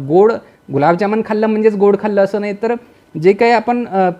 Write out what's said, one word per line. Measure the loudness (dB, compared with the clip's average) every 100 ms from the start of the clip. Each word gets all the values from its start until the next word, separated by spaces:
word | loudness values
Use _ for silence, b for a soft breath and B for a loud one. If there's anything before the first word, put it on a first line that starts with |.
| 0
गोड | 2 2 0 b b -8
गुलाबजामुन | 0 0 0 0 -2 -2
खाल्लं | -2 0
म्हणजेच | 2 0 2
गोड | 2 2
खाल्लं | 0 0
असं | 0 -2
नाही, | -6
तर | -6 -6 -6 b b b -2
जे | 0
काही | 2 2
आपण, | 2 0 -4 -4
अ, | 0 0 -2